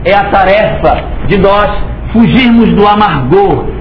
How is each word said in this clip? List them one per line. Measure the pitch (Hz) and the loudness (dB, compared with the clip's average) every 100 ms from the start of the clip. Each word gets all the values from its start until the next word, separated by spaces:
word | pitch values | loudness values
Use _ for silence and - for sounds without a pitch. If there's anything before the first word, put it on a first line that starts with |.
é | 160 | 0
a | 202 - | 0 0
tarefa | 196 185 202 202 - 151 123 - - - | 0 2 2 0 0 -2 -2 -4 -6 -2
de | 190 | 0
nós | 196 202 208 - - - - | 2 0 0 -2 -6 -8 -4
fugirmos | 220 220 160 247 233 214 | 0 2 2 2 2 2
do | 170 208 | 2 2
amargor | 208 208 151 127 185 196 135 101 - | 2 0 -2 0 2 2 0 -4 -8